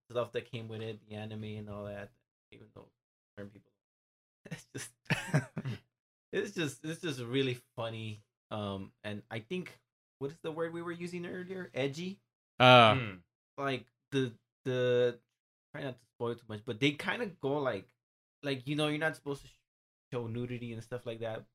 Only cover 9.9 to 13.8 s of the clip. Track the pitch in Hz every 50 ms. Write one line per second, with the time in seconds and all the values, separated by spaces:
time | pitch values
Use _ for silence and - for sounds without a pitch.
9.9 | _ _ _ _ _ - 135 143 165 - - 160 151 165 165 165 165 170 170 175
10.9 | 170 170 175 170 175 175 170 170 185 180 180 180 190 185 180 - - 127 135 143
11.9 | 139 160 180 185 196 - _ _ _ _ _ _ _ - 127 127 127 123 117 107
12.9 | 104 131 120 104 95 90 - _ _ _ _ _ _ - 139 139 131 117